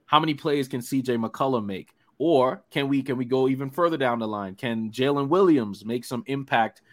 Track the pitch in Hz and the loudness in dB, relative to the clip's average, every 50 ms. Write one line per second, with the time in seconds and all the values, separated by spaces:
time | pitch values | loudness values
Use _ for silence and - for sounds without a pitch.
0 | _ - 151 156 160 160 143 - - 156 143 147 131 - 139 123 117 - 139 135 | _ 2 2 4 4 2 -2 -2 -2 0 0 0 0 -2 -6 -8 -4 -2 -2 -2
1 | 123 127 120 117 113 110 - - 143 135 127 117 104 101 95 90 - - _ _ | 0 0 0 0 -2 -4 -2 -2 0 0 0 0 -2 -4 -8 -10 -12 -14 _ _
2 | _ _ _ - 143 170 156 131 123 - 190 - - _ - 156 139 135 139 135 | _ _ _ -2 0 2 4 4 4 2 0 -4 -10 _ -4 -2 0 0 0 -2
3 | 131 147 127 127 127 120 131 131 131 131 131 131 139 135 - 175 170 170 160 143 | -2 -2 -4 -4 -2 0 2 2 2 2 0 -2 -4 -6 -2 0 0 0 2 0
4 | 135 123 120 117 113 107 107 104 98 95 95 - - 120 113 113 110 107 110 127 | 0 0 0 0 -2 -4 -4 -6 -6 -8 -8 -6 -6 -4 -4 -4 -4 -6 -2 0
5 | 131 143 143 139 139 139 170 190 196 175 151 131 110 101 95 - 98 110 127 120 | 0 0 2 0 0 2 2 4 6 6 4 4 2 -2 -6 -8 -8 -6 -6 -6
6 | - - 131 117 - 131 139 139 135 - 131 117 110 107 - _ _ _ | -6 -6 -8 -8 -6 -6 -6 -6 -2 0 2 2 2 0 -2 _ _ _